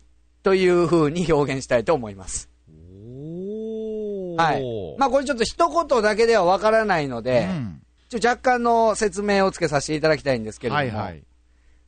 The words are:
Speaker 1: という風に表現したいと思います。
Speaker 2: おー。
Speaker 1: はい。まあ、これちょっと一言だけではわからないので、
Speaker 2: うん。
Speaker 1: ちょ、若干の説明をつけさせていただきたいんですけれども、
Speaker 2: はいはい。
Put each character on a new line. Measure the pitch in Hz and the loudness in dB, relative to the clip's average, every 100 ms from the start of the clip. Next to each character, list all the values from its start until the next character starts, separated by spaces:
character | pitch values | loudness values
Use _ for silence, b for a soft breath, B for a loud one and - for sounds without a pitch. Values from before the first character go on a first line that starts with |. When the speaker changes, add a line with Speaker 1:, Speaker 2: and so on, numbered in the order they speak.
| _ _ _ _ | _ _ _ _
Speaker 1:
と | 202 190 | 0 2
い | 180 | 4
う | 175 170 | 4 4
風 | 170 147 | 4 2
に | 170 160 | 0 0
表 | 147 143 135 | 2 2 -2
現 | |
し | - | 0
た | 123 | 0
い | |
と | 113 | 2
思 | 156 110 | 0 -2
い | 98 | -12
ま | 92 | -12
す。 | - - _ _ | -12 -12 _ _
Speaker 2:
お | 78 85 95 110 127 151 170 190 214 220 220 220 214 208 202 180 170 | -20 -20 -20 -18 -16 -14 -12 -10 -10 -10 -8 -8 -8 -6 -6 -6 0
ー。 | |
Speaker 1:
は | 165 | 0
い。 | 139 127 113 90 - | 0 -4 -6 -8 -2
ま | 262 | 0
あ、 | |
こ | 269 | 0
れ | 269 | 0
ち | |
ょ | 247 | -2
っ | |
と | |
一 | 214 - 339 | -4 0 0
言 | 311 320 262 | 0 0 2
だ | 208 208 | 2 2
け | 233 | 4
で | 226 | 4
は | 175 | 4
わ | 190 | 4
か | 214 | 4
ら | 220 214 | 2 2
な | 175 | 0
い | 143 | 0
の | 120 | -4
で、 | 117 123 180 | 0 2 2
Speaker 2:
う | |
ん。 | 180 113 71 - _ _ | -2 -6 -10 -18 _ _
Speaker 1:
ち | 240 233 | -2 0
ょ、 | |
若 | 247 | 2
干 | 254 247 | 2 2
の | 240 233 226 196 | 4 4 4 2
説 | 214 180 | -2 -2
明 | 208 196 190 | 0 2 2
を | |
つ | - | 0
け | 165 | -2
さ | 143 | -2
せ | 143 | -2
て | 156 | 0
い | |
た | 156 | 2
だ | 151 | 2
き | |
た | 143 | 0
い | 127 | -2
ん | 107 | -2
で | |
す | - | -6
け | 120 | -4
れ | |
ど | 147 | -2
も、 | |
Speaker 2:
は | 131 | -2
い | |
は | 110 104 | -4 -8
い。 | 80 - _ _ _ _ _ | -10 -20 _ _ _ _ _